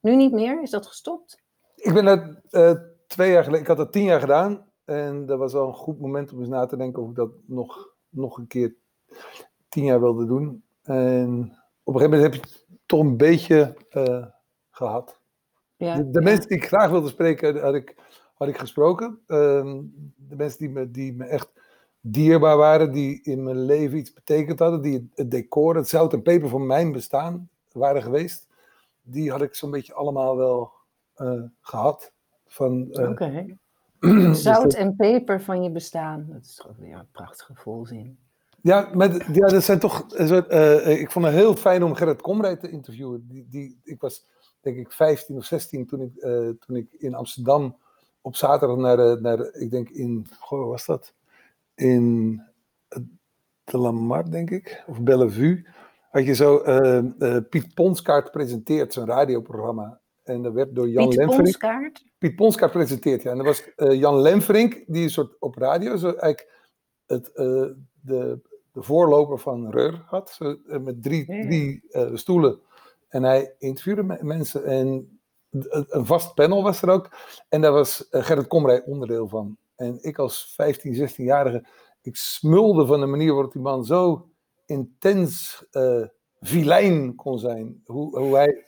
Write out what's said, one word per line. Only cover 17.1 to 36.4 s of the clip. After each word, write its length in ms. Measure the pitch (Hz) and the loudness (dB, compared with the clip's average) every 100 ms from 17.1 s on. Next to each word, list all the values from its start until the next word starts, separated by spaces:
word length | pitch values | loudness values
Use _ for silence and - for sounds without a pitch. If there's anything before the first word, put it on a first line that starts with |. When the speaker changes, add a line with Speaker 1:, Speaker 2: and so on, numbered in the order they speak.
| - 165 151 151 147 | -2 0 0 -2 -2
Speaker 2:
had 120 | 143 | -2
ik, 220 | 143 135 - _ _ _ | -2 -6 -18 _ _ _
had 140 | - 139 | -8 -6
ik 100 | 139 | -6
gesproken. 600 | 131 - 156 180 233 220 - | -6 0 2 2 -6 -12 -4
Ehm, 560 | 156 147 139 139 139 143 143 143 - | 0 2 2 -2 -10 -14 -18 -20 -20
de 200 | 139 143 | -16 -10
mensen 220 | 147 - | -10 -8
die 120 | 151 | -10
me, 200 | 135 127 | -8 -10
die 220 | 123 135 | -10 -10
me 100 | 123 | -10
echt 280 | 127 143 - _ _ _ _ _ | -8 -8 -8 _ _ _ _ _
dierbaar 560 | 113 117 156 165 156 151 | -6 2 4 6 6 6
waren, 360 | 151 156 156 | 6 6 2
die 300 | 139 139 143 | -2 -4 -6
in 200 | 151 131 | -6 -6
mijn 220 | 131 127 | -4 -4
leven 340 | 131 147 147 151 | 0 2 0 -4
iets 140 | 127 | -8
betekend 460 | _ - 156 151 156 | _ -2 -2 0 0
hadden, 240 | 170 165 | 0 0
die 120 | 143 | -2
het, 100 | 131 120 | -4 -6
het 160 | - 127 | -8 -6
decor, 460 | 123 - 147 160 165 | -6 -2 0 2 2
het 120 | 135 | 0
zout 240 | 160 165 | 2 2
en 100 | 127 | 0
peper 260 | 131 175 143 | 2 2 2
van 180 | 131 131 | -4 0
mijn 260 | 139 165 | 0 0
bestaan 560 | 135 - 139 170 175 175 _ _ | -4 -4 -4 -4 -8 -14 _ _
waren 300 | 123 139 139 | -4 -2 -2
geweest, 440 | 113 143 170 - _ _ _ _ _ _ | -2 -4 -4 -10 _ _ _ _ _ _
die 280 | 123 135 151 | -14 -6 -4
had 120 | 135 | -4
ik 120 | 143 | -6
zo'n 160 | - 143 | -6 -10
beetje 240 | 143 - | -10 -10
allemaal 420 | - 143 139 131 131 | -8 -6 -2 -2 0
wel, 360 | 127 123 117 _ _ _ _ | 0 -2 -4 _ _ _ _
eh, 280 | - 127 123 117 _ | -10 -8 -8 -10 _
gehad. 520 | - 110 135 147 - _ _ _ _ | -14 -4 -2 -2 -8 _ _ _ _
Van, 460 | - 131 127 127 | -4 -2 -2 -6
eh, 180 | 139 123 | -4 -4
Speaker 1:
Oké. 360 | 107 160 147 185 - _ _ _ _ | -2 -6 -8 -12 -18 _ _ _ _
Speaker 2:
<clears throat> 0 | |
dus 440 | 170 214 175 156 | 6 6 6 4
Speaker 1:
Zout 200 | 220 220 | 4 6
Speaker 2:
dat 120 | 254 | 4
Speaker 1:
en 220 | - 196 196 | 2 0 2
peper 440 | 202 240 240 196 | 4 2 0 -4
van 200 | 196 180 | -4 -4
je 80 | 180 | -4
bestaan. 560 | 165 165 165 156 151 151 | -6 -10 -10 -8 -10 -14
Dat 120 | 135 | -18